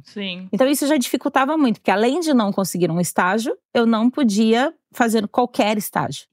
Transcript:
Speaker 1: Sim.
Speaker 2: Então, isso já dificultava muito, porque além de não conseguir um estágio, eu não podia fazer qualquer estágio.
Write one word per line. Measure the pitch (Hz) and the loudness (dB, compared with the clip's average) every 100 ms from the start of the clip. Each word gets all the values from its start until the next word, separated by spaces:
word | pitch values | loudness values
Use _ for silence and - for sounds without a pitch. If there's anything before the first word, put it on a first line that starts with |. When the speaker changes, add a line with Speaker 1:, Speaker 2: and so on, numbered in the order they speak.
| - | -10
Speaker 1:
Sim. | 214 196 180 185 | -10 -10 -10 -6
Speaker 2:
Então, | 208 254 | 0 2
isso | 285 285 | 2 0
já | 302 | 0
dificultava | 240 269 285 277 269 320 | 0 -2 0 0 2 2
muito, | 269 208 | 0 0
porque | - | 0
além | 196 240 302 | 0 2 0
de | 320 | 0
não | 262 202 | 0 0
conseguir | 202 190 180 170 | -2 -2 0 -2
um | 165 | 0
estágio, | 175 - 180 208 233 - _ | -2 0 0 0 -2 -8 _
eu | - 233 | 0 2
não | 226 233 | 2 2
podia | 254 254 202 220 226 285 330 _ | 2 0 2 2 2 0 -4 _
fazer | - 233 226 208 | -2 0 0 -2
qualquer | - 247 - 208 214 | -2 -2 0 0 0
estágio. | - - 135 147 - | -4 -4 -6 -8 -4